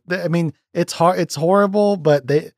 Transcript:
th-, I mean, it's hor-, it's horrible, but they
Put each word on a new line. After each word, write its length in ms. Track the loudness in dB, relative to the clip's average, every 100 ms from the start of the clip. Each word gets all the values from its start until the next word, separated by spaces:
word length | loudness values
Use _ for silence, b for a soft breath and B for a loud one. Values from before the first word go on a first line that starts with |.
| -6
th-, 160 | -6
I 40 | -2
mean, 240 | -2 -2 -6 _
it's 200 | -6 -6
hor-, 240 | 0 0 2
it's 180 | -4
horrible, 600 | -2 2 2 2 2 0 0
but 320 | 0 0 2
they 240 | -2 -2